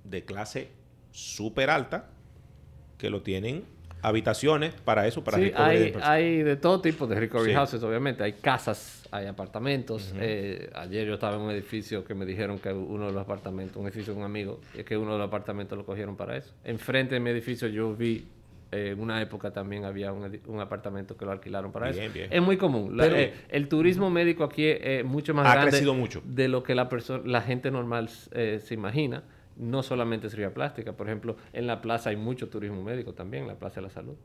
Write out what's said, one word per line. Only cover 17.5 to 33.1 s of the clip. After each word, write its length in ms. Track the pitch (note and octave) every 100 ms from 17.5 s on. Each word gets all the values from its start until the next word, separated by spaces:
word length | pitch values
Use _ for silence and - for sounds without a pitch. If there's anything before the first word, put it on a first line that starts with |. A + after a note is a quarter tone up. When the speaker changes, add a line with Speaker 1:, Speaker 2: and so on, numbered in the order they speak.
| B2 A#2
Speaker 2:
yo 280 | G#2+ A2 G#2+
vi, 320 | A#2 A2+ - - - - -
eh, 200 | G2+ G2+
en 60 | G2+
una 200 | A2+ A2
época 300 | G#2+ G#2 G2+
también 320 | G2+ G2 G2+ G2
había 260 | G2 G2
un 120 | G2 G2+
edi-, 160 | G#2 -
un 120 | G#2+
apartamento 560 | G2+ G#2 G2+ G2 F#2+ -
que 80 | G2+
lo 60 |
alquilaron 400 | F#2+ G2 G2 G2
para 180 | - A#2+
Speaker 1:
Bien, 140 | F#2 A2
Speaker 2:
eso. 80 |
Speaker 1:
bien. 140 | G2+ F#2
Speaker 2:
Es 100 | E3+
muy 160 | F3+ F#3+
común. 380 | F#3+ A#2+ G2 G#2
La, 60 |
Speaker 3:
Pero 120 | D#3 E3
Speaker 2:
eh, 160 | - - -
el 180 | C#3+ C#3+
turismo 420 | D#3 E3+ F#3 G3
médico 340 | E3+ E3+ E3
aquí 220 | D3 - D#3
es, 140 | D3
es 240 | - C3+ B2+
mucho 280 | C#3+ C#3+
más 140 | D3+ C3+
Speaker 1:
Ha 60 |
Speaker 2:
grande 180 | C3+ C#3+
Speaker 1:
crecido 220 | C#3 C#3
mucho. 280 | C3 A#2 - B2+
Speaker 2:
de 220 | B2+ C3
lo 160 | B2+
que 100 | B2+ B2
la 120 | B2
perso-, 340 | B2 - C3 A#2
la 160 | A#2+
gente 300 | G#2+ B2 C3
normal, 380 | B2+ A#2+ A#2 A2+ - -
eh, 280 | A#2+ A2+ G#2+
se 100 | -
imagina. 500 | A2+ G2+ B2+ D3 B2+ - - - -
No 220 | A#2+ C3+
solamente 480 | B2+ B2+ A#2 A2 G#2+
cirugía 240 | G#2+ G2
plástica. 400 | A2 C#3 C#3 -
Por 140 | G2+ G#2
ejemplo, 280 | G#2+ A#2 A2+ -
en 140 | B2+ A#2+
la 160 | A2
plaza 300 | A2+ A#2 A2+
hay 40 | G#2+
mucho 320 | A2 B2+ -
turismo 360 | A2 G#2 G2+
médico 300 | G2 B2 -